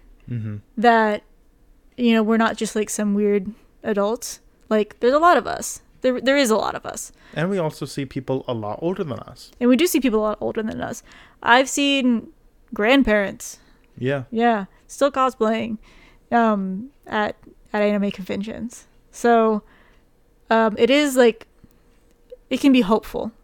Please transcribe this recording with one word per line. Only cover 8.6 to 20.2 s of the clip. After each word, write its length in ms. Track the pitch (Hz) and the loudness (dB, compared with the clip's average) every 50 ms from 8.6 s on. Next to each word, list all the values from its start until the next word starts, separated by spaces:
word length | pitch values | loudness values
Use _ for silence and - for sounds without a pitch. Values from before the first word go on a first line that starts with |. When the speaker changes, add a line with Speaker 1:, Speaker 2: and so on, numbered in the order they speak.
| 107 104 107 - | -6 -8 -8 -6
Speaker 1:
older 240 | 165 170 190 208 190 | -4 -6 -4 -4 -6
than 140 | 147 117 - | -8 -8 -10
us. 340 | - - - - - - _ - | -12 -16 -18 -20 -20 -20 _ -2
Speaker 2:
And 80 | 240 240 | 2 2
we 80 | 262 | 4
do 100 | 240 330 | 4 2
see 140 | 359 - 302 | 2 0 0
people 200 | 247 262 208 220 | 0 0 0 0
a 40 | 214 | -2
lot 140 | 214 208 - | -2 -4 -6
older 220 | - 226 214 - 214 | -6 -8 -6 -6 -6
than 180 | 214 - 247 | -8 -8 -8
us. 220 | - - 233 - - - - - - - _ - - | -10 -10 -12 -14 -16 -20 -20 -20 -20 -20 _ -6 0
I've 260 | - 233 262 269 262 | 2 4 4 4 2
seen 600 | - 285 285 277 277 269 247 254 240 220 - - - _ _ _ _ _ _ _ - | 0 -2 0 0 2 2 2 0 0 0 -4 -8 -18 _ _ _ _ _ _ _ -6
grandparents. 880 | 202 208 226 262 277 247 220 214 208 196 190 - - - - - - _ _ _ _ _ _ _ - | -2 0 2 4 4 4 4 2 0 0 -2 -6 -10 -14 -18 -18 -20 _ _ _ _ _ _ _ -6
Speaker 1:
Yeah. 240 | 120 131 143 139 120 - | -4 -4 -2 -4 -6 -6
Speaker 2:
Yeah. 340 | - 220 233 240 226 208 190 - _ _ _ | -4 0 0 2 2 0 -4 -8 _ _ _
Still 260 | - - - 277 285 277 | -14 -6 -2 0 0 0
cosplaying, 640 | 269 262 262 247 - 226 214 226 220 226 226 220 - - - - - _ _ _ _ _ - 233 | 0 0 0 0 0 -2 -2 -2 -2 -4 -6 -10 -12 -14 -18 -20 -20 _ _ _ _ _ -2 0
um, 560 | 233 233 220 214 202 190 190 190 190 233 277 _ _ _ | 2 2 2 2 0 -2 -6 -6 -8 -10 -14 _ _ _
at, 300 | - - 214 208 - - _ _ - - _ _ _ - | -8 -4 -4 -4 -4 -6 _ _ -20 -20 _ _ _ -2
at 80 | 214 208 | 0 0
anime 280 | 208 208 202 196 202 | 2 2 0 -2 -2
conventions. 760 | - - 185 - 202 196 202 226 - - 214 240 - - - _ _ _ _ _ | -4 -6 -8 -8 -8 -8 -8 -8 -10 -10 -10 -12 -12 -14 -20 _ _ _ _ _
So, 520 | - - - 240 233 226 226 220 220 208 - _ _ _ _ _ _ _ _ _ _ _ | -10 -2 2 4 4 4 4 2 0 -2 -4 _ _ _ _ _ _ _ _ _ _ _